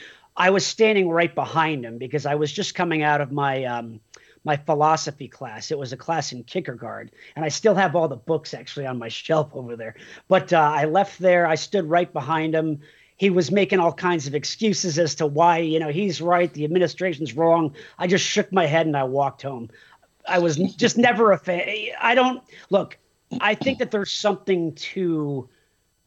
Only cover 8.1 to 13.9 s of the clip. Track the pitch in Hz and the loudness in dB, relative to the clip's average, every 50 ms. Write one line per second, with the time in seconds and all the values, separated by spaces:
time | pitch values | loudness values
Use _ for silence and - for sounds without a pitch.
8.1 | 139 117 - - 165 151 156 - - 120 - - - 143 139 131 127 120 117 113 | -4 -8 -6 -4 -4 -4 -4 -8 -16 -16 -16 -14 -12 -10 -8 -8 -8 -8 -8 -10
9.1 | 113 - - - 160 156 151 147 - 135 127 117 117 113 113 110 - - - - | -12 -12 -4 -2 0 0 0 -2 -6 -14 -12 -12 -12 -12 -12 -14 -14 -16 -20 -20
10.1 | - - _ - 185 185 190 - 175 160 151 147 156 147 147 156 156 190 202 - | -20 -16 _ 2 2 2 2 4 4 4 4 4 4 2 0 2 2 2 2 2
11.1 | - - 175 185 180 175 175 160 160 147 - - - 202 170 151 165 175 180 - | -2 0 4 4 6 6 4 2 2 0 -2 -2 -2 -2 0 2 2 2 2 2
12.1 | - 156 127 135 160 160 156 160 156 160 160 160 151 147 - - _ _ _ _ | -4 -8 -4 -2 -2 -2 0 0 0 0 0 0 -4 -6 -8 -16 _ _ _ _
13.1 | _ - 190 202 180 180 170 127 175 202 190 185 202 190 170 170 | _ 0 0 2 2 2 2 2 2 0 2 2 2 2 2 2